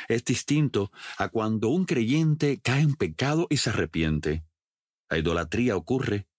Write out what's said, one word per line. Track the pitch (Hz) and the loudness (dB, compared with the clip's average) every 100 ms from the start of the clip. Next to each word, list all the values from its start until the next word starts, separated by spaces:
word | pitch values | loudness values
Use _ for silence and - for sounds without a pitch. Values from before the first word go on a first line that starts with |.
| - | -2
Es | 117 | -2
distinto | - 120 - 147 147 107 101 - - - | 0 -2 0 2 2 0 -2 -6 -16 -6
a | 98 | -4
cuando | 113 110 110 110 | -2 -2 0 0
un | 165 | 0
creyente | 180 160 113 147 160 151 147 135 | 0 0 2 2 2 2 0 0
cae | - 131 | 0 4
en | 151 | 4
pecado | 135 92 78 131 156 175 | 2 -2 -2 0 0 0
y | 151 | 0
se | - | 0
arrepiente. | 110 80 80 80 76 76 78 - _ _ _ _ _ _ | -2 -2 0 0 0 -2 -4 -6 _ _ _ _ _ _
La | 80 | -2
idolatría | 80 85 82 107 123 98 | 0 -2 -2 -2 0 0
ocurre | - 127 127 101 - | -2 -2 -2 -4 -6